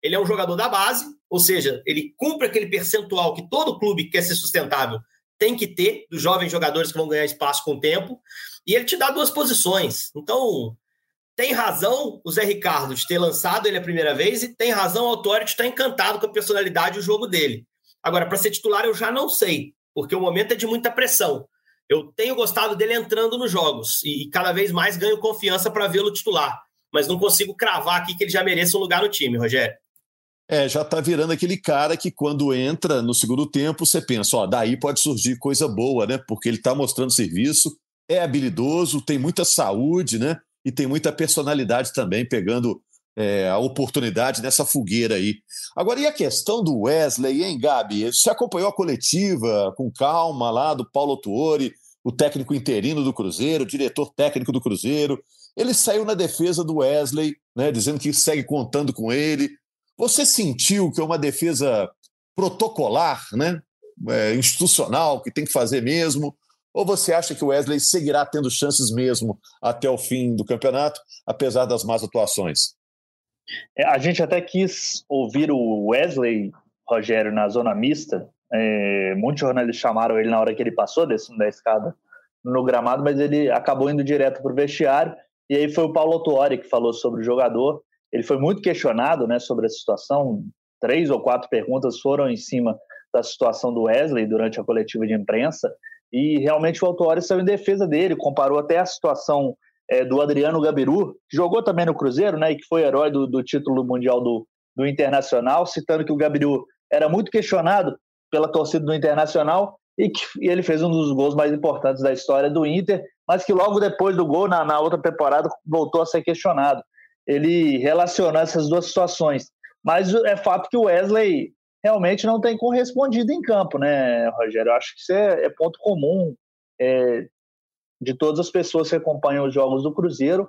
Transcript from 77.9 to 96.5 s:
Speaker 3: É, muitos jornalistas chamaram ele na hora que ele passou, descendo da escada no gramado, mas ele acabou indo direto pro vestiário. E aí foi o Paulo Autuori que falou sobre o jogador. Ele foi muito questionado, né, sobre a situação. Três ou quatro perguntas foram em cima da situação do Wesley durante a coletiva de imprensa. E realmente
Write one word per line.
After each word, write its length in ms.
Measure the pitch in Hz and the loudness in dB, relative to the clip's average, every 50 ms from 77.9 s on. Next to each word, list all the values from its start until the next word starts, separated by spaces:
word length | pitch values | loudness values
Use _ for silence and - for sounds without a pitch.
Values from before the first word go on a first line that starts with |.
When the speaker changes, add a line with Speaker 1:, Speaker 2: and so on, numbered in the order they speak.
| 151 147 - - - 92 - - _ _ _ _ - | 0 -2 -2 -6 -6 -6 -6 -10 _ _ _ _ -2
Speaker 3:
É, 640 | 110 110 110 107 104 101 101 101 98 95 95 95 | 0 0 0 0 0 0 0 0 0 0 0 0
muitos 260 | 95 104 131 147 143 | 0 0 -2 -2 0
jornalistas 400 | 143 131 127 127 123 117 113 - | 0 0 0 0 0 -2 -2 0
chamaram 380 | - 120 110 110 113 117 113 110 | 0 0 2 2 2 2 2 2
ele 100 | 110 113 | 2 2
na 100 | 113 110 | 4 2
hora 140 | 110 113 110 | 2 2 2
que 80 | - | -2
ele 100 | 123 117 | -2 -2
passou, 360 | - - 104 - - 156 170 151 | 0 0 -2 0 2 0 2 2
descendo 320 | 120 107 - - 120 110 | 0 -2 -4 -8 -4 -2
da 80 | 107 104 | -2 -2
escada 480 | 104 - _ 117 110 107 107 170 170 _ _ _ - - _ _ _ _ _ | -2 -2 _ 0 0 0 0 -4 -10 _ _ _ -20 -20 _ _ _ _ _
no 180 | 123 127 131 127 | -2 -2 0 2
gramado, 400 | 127 123 120 117 120 127 135 139 | 2 2 2 2 2 0 2 0
mas 160 | 147 147 139 | 0 2 2
ele 300 | 143 147 147 147 147 135 | 0 0 2 2 2 2
acabou 400 | 120 117 - - 139 131 135 143 | 2 2 2 0 0 0 0 0
indo 140 | 147 147 143 | 0 0 0
direto 400 | 135 147 147 135 135 131 - 135 | 0 2 2 2 2 0 -2 -6
pro 100 | 135 127 | -4 0
vestiário. 640 | 131 147 139 143 - 160 139 135 143 160 170 165 - - _ _ _ _ _ | 0 0 0 0 0 2 2 4 4 2 0 -4 -14 -20 _ _ _ _ _
E 60 | 139 | 0
aí 180 | 143 147 151 147 | 0 0 0 2
foi 120 | 165 165 | 0 0
o 60 | 156 160 | 2 2
Paulo 200 | 165 156 160 165 | 2 2 4 2
Autuori 460 | 165 160 160 147 135 139 143 135 127 | 2 2 2 2 4 4 2 2 -2
que 100 | - - | -4 -2
falou 240 | - 120 120 117 117 | 0 2 2 0 -2
sobre 280 | - - 127 117 113 | 0 -2 -4 -2 -2
o 20 | 110 | -2
jogador. 580 | 117 123 127 131 120 117 113 127 143 151 151 _ _ _ _ _ _ - | 0 2 2 2 2 2 2 0 0 0 -2 _ _ _ _ _ _ -6
Ele 80 | 120 117 | -6 0
foi 140 | - 147 135 | 0 0 0
muito 240 | 135 156 202 - | 2 0 0 0
questionado, 640 | - 185 170 - - 143 113 113 120 143 165 160 123 | 0 -2 -2 0 0 0 2 2 2 2 2 0 0
né, 140 | 113 120 123 | 0 0 -2
sobre 260 | - - 127 117 110 | -2 -2 -4 0 0
a 40 | 113 | -2
situação. 720 | 110 - - - 104 98 - - 139 143 143 131 110 101 107 104 - _ _ _ _ _ | -2 -4 -2 -2 -2 -2 -2 -2 0 0 0 0 -2 -6 -8 -10 -16 _ _ _ _ _
Três 300 | - 113 127 160 175 147 | -2 0 0 2 2 2
ou 100 | 139 113 - | 0 0 2
quatro 260 | 131 123 123 - - | 0 0 0 -2 -2
perguntas 500 | - 113 104 113 127 135 131 127 110 - | -2 -2 -2 0 -2 -2 0 -2 -4 -2
foram 300 | - 139 139 143 143 131 | -2 0 0 2 0 0
em 80 | 120 110 | -2 -4
cima 400 | - - - 127 120 113 110 - - _ - - - _ _ | -6 -4 -2 -2 0 0 -2 -4 -10 _ -20 -20 -20 _ _
da 100 | 120 117 | -2 -2
situação 500 | - - - 135 117 110 - - 127 120 | -2 -2 0 0 0 0 0 -2 -2 -2
do 100 | 117 113 | 0 2
Wesley 440 | 113 110 123 147 160 143 120 110 107 | 2 4 4 2 2 0 0 0 0
durante 320 | 110 110 113 113 110 123 | 0 0 0 0 -2 -4
a 40 | 110 | -2
coletiva 440 | - 117 113 107 110 - 113 110 107 | 0 0 0 0 -2 -2 -4 -2 0
de 60 | 110 | 0
imprensa. 600 | 107 101 - 107 110 127 156 156 - - - - _ _ - - - _ _ | -2 0 0 0 0 0 -2 -4 -2 -6 -6 -6 _ _ -20 -20 -20 _ _
E 280 | - 123 139 151 151 147 | -2 0 0 2 2 2
realmente 440 | 135 147 | 2 2